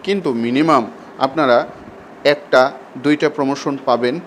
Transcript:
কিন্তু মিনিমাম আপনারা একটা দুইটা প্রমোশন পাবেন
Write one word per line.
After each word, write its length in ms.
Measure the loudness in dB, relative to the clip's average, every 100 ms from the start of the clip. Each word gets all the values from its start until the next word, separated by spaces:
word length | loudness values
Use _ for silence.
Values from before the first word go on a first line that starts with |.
| -4
কিন্তু 240 | -4 -2 -2
মিনিমাম 400 | -2 0 2 2 0 -12 -20 -6 -4
আপনারা 320 | 0 2 2 0 -12 -20 -20 -20 -2 0
একটা 280 | 0 2 2 2 -2 -18 -4 0
দুইটা 220 | 2 0 -2
প্রমোশন 360 | -4 -2 -6 -6 -2
পাবেন 280 | 0 0 -4